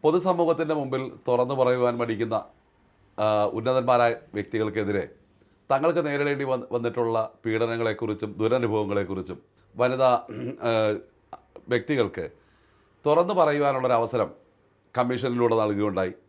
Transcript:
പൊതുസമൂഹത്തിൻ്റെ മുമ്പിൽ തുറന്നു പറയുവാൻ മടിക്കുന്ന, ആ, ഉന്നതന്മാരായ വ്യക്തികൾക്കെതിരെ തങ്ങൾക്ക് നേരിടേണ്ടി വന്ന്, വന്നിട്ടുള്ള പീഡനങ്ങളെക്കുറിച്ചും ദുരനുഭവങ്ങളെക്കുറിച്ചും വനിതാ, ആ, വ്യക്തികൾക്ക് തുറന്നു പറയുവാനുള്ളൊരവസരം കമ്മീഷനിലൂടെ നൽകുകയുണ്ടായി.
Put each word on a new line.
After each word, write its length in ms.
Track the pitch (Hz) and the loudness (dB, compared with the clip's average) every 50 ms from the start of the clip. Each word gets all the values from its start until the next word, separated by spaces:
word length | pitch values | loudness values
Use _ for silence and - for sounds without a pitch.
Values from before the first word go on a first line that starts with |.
| - | 4
പൊതുസമൂഹത്തിൻ്റെ 720 | 151 156 180 175 190 180 170 170 170 165 - 165 151 156 | 4 2 2 2 0 0 2 2 0 2 0 0 -2 -2
മുമ്പിൽ 360 | 151 139 131 131 131 131 127 - - - - | -4 -2 -4 -4 -4 -6 -6 -10 -10 -4 -2
തുറന്നു 260 | 123 120 123 123 139 | 0 2 2 0 2
പറയുവാൻ 440 | 131 127 123 127 123 123 123 120 120 | 2 2 2 2 2 2 0 0 0
മടിക്കുന്ന, 460 | 120 117 113 101 113 110 113 107 - - _ _ _ _ _ _ _ _ _ _ _ _ _ - | -2 -4 -2 -4 -4 -2 -2 -4 -6 -6 _ _ _ _ _ _ _ _ _ _ _ _ _ -2
ആ, 260 | 104 107 107 104 104 104 - 110 | 0 2 2 2 0 0 -2 -4
ഉന്നതന്മാരായ 580 | 113 127 131 131 123 123 127 120 120 117 113 - - - - | -2 0 0 0 2 2 4 4 4 4 2 0 -8 -10 -8
വ്യക്തികൾക്കെതിരെ 760 | 104 101 - - 110 110 107 101 107 104 98 101 98 85 - - _ _ _ _ _ _ _ _ _ _ _ | -8 -8 -4 -2 -2 -2 -2 -2 -2 -2 -2 -2 -2 -4 -6 -10 _ _ _ _ _ _ _ _ _ _ _
തങ്ങൾക്ക് 340 | 135 135 147 165 170 170 160 | -2 2 2 2 0 0 0
നേരിടേണ്ടി 400 | 151 143 143 143 143 143 135 139 | -2 -2 -2 -2 -2 -2 -2 -2
വന്ന്, 200 | 131 131 123 123 - | -4 -4 -4 -4 -4
വന്നിട്ടുള്ള 580 | - 120 117 123 120 123 120 113 113 113 113 - - _ _ | -4 -2 -2 -2 -2 -2 -2 0 0 0 -2 -2 -6 _ _
പീഡനങ്ങളെക്കുറിച്ചും 920 | 113 110 110 117 113 117 117 117 113 107 107 117 107 107 104 - 107 101 87 | -2 0 0 0 0 -2 -2 -2 -2 -2 -2 -4 -6 -4 -4 -6 -10 -6 -2
ദുരനുഭവങ്ങളെക്കുറിച്ചും 1000 | 107 113 120 127 120 113 104 110 107 98 101 101 101 87 98 92 90 - 90 - - _ _ _ _ _ _ | 0 2 2 2 0 0 0 0 0 0 -2 -2 -2 -2 -6 -8 -8 -10 -12 -16 -16 _ _ _ _ _ _
വനിതാ, 360 | - 120 123 127 127 131 127 123 - - - - 110 123 120 - - - 117 | -2 0 0 2 2 4 4 4 2 0 -6 -12 -10 -10 -10 -10 -4 -2 0
ആ, 20 | 117 113 110 107 107 - - - _ _ _ _ - - _ _ _ - - - | 2 2 2 2 0 -2 -6 -14 _ _ _ _ -20 -20 _ _ _ -20 -8 -2
വ്യക്തികൾക്ക് 600 | 120 117 - - 151 135 117 98 - - - 76 - _ _ _ _ _ _ _ _ _ _ _ _ _ _ | -2 -2 0 0 0 0 0 0 -2 -8 -10 -10 -12 _ _ _ _ _ _ _ _ _ _ _ _ _ _
തുറന്നു 280 | 147 147 160 175 175 208 | 2 4 4 4 2 4
പറയുവാനുള്ളൊരവസരം 1000 | 180 165 151 147 147 147 143 135 131 127 127 123 117 117 - - 120 104 - - - _ _ _ _ _ _ _ _ _ _ _ - | 2 4 4 4 2 2 2 0 0 0 2 2 2 2 0 0 0 0 -2 -4 -14 _ _ _ _ _ _ _ _ _ _ _ -2
കമ്മീഷനിലൂടെ 580 | 123 123 127 123 113 131 120 120 120 117 113 | 0 0 0 -2 -2 -2 0 2 2 4 4
നൽകുകയുണ്ടായി. 580 | 113 107 107 104 98 104 104 95 92 95 90 90 - _ | 4 2 2 0 0 0 0 0 0 -2 -2 -4 -10 _